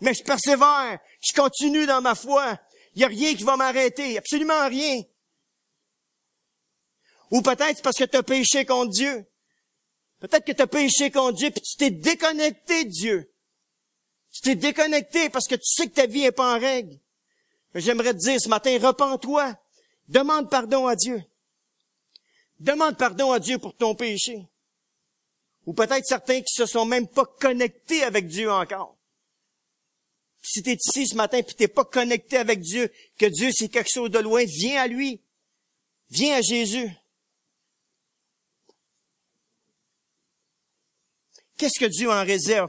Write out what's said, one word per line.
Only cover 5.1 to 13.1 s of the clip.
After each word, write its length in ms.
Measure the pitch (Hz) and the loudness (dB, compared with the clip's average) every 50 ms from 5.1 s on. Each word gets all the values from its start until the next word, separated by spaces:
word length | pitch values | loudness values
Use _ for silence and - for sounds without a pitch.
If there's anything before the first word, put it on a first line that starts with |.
| _ _ _ _ _ _ _ _ _ _ _ _ _ _ _ _ _ _ _ _ _ _ _ _ _ _ _ _ _ _ _ _ _ _ _ _ _ _ _ _ _ _ _ - | _ _ _ _ _ _ _ _ _ _ _ _ _ _ _ _ _ _ _ _ _ _ _ _ _ _ _ _ _ _ _ _ _ _ _ _ _ _ _ _ _ _ _ -2
Ou 120 | 240 247 196 | 0 0 2
peut-être 340 | 277 254 - 285 311 294 | 2 0 2 0 -2 -2
c'est 60 | - - | -2 -2
parce 160 | 269 233 - | -2 0 0
que 60 | 262 | 0
t'as 180 | 247 - 262 - | 0 0 0 0
péché 420 | - 269 269 247 - - 277 269 | 0 0 0 2 2 2 2 0
contre 280 | - 254 254 247 233 185 | 0 0 0 0 0 0
Dieu. 340 | 190 269 285 269 226 190 _ _ _ _ _ _ _ _ _ _ _ _ _ _ _ _ _ _ _ | -2 -2 -2 -4 -6 -10 _ _ _ _ _ _ _ _ _ _ _ _ _ _ _ _ _ _ _
Peut-être 260 | - 190 - 202 - | -6 0 0 0 0
que 60 | - - | 0 0
t'as 140 | - 277 | 0 0
péché 440 | - - 294 285 262 - - 285 277 | 2 2 0 2 2 2 2 0 0
contre 260 | - 262 262 254 226 | 0 0 0 0 0
Dieu, 140 | 165 254 294 | 0 -2 -2
puis 100 | - - | -2 -4
tu 160 | - - - | -8 -6 -2
t'es 140 | - 285 269 | 0 0 0
déconnecté 960 | 185 156 156 320 330 330 330 320 320 302 302 302 208 - _ - 330 330 311 | 0 0 0 0 0 2 0 -2 0 0 -2 -2 -2 -4 _ -2 -2 -2 -2
de 60 | 220 | -2
Dieu. 420 | 175 160 190 226 | -4 -4 -2 -2